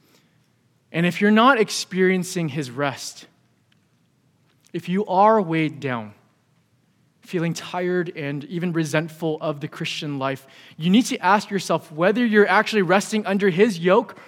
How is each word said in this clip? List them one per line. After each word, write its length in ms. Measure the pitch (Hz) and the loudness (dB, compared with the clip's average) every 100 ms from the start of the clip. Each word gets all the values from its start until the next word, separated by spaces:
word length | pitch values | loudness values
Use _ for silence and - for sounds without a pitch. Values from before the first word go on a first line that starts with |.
| _ _ _ _ _ _ _ _ _ | _ _ _ _ _ _ _ _ _
And 120 | 160 | -2
if 160 | 175 170 | -2 2
you're 120 | 208 | 4
not 260 | 214 247 247 | 6 6 4
experiencing 920 | 208 - - 185 185 185 175 180 160 | 0 -2 -6 0 2 2 -2 -4 -4
his 200 | 151 127 | -6 -8
rest, 560 | 120 143 - - - - _ _ _ _ _ _ _ _ _ _ _ _ _ _ | -4 -6 -6 -14 -16 -20 _ _ _ _ _ _ _ _ _ _ _ _ _ _
if 160 | 165 170 | -12 -4
you 160 | 185 208 | -4 0
are 340 | 185 214 220 | 4 4 4
weighed 400 | 165 160 151 131 | 2 -2 -2 -4
down, 320 | 135 120 107 - _ _ _ _ _ _ _ _ _ _ | -6 -6 -8 -18 _ _ _ _ _ _ _ _ _ _
feeling 300 | - 180 165 | -8 -4 -4
tired 600 | 160 - 180 180 180 175 | -6 -8 -6 -2 -2 -4
and 300 | - 143 143 | -8 -8 -8
even 280 | 147 175 180 | -8 -6 -4
resentful 640 | 165 151 156 165 - 160 156 | -2 -2 -2 -4 -6 -6 -4
of 200 | 165 143 | -6 -6
the 80 | 151 | -10
Christian 500 | - 160 - 151 139 | -10 -10 -8 -8 -4
life, 280 | 135 135 - - - - | -4 -6 -12 -20 -20 -6
you 120 | 165 | 2
need 180 | 214 - | 2 2
to 120 | 262 | -2
ask 320 | 180 202 - | 2 2 2
yourself 400 | 196 - 165 - | -6 -2 -4 -4
whether 340 | 156 180 214 | 0 0 2
you're 240 | 240 208 202 | 4 4 6
actually 340 | 196 214 214 | 4 2 0
resting 440 | 175 190 - 220 185 | 2 2 2 -4 -2
under 240 | 196 202 | 0 2
his 280 | 165 233 170 | 4 2 2
yoke 380 | 175 208 - - | 2 2 2 -10